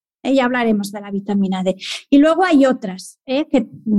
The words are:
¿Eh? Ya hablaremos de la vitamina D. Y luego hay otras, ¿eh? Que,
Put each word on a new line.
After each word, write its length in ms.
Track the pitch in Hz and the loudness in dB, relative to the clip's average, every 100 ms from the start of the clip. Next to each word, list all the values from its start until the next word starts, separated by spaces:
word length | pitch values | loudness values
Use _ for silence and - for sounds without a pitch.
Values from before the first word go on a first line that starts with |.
| _ _ | _ _
¿Eh? 100 | 254 | -2
Ya 120 | 269 247 | 0 0
hablaremos 440 | 254 233 214 202 | 0 0 0 -2
de 100 | 208 | -10
la 120 | 202 | -8
vitamina 500 | 202 196 202 185 185 | -8 -4 -2 -2 -2
D. 140 | 185 185 - - - | -4 -4 -8 -14 2
Y 80 | 277 | 4
luego 260 | 302 330 | 4 2
hay 220 | 370 302 269 | 2 4 4
otras, 540 | 262 196 185 - - | 0 -6 -12 -16 -20
¿eh? 220 | - 262 311 | -6 -4 0
Que, 200 | 269 - - - | -2 -2 -10 -2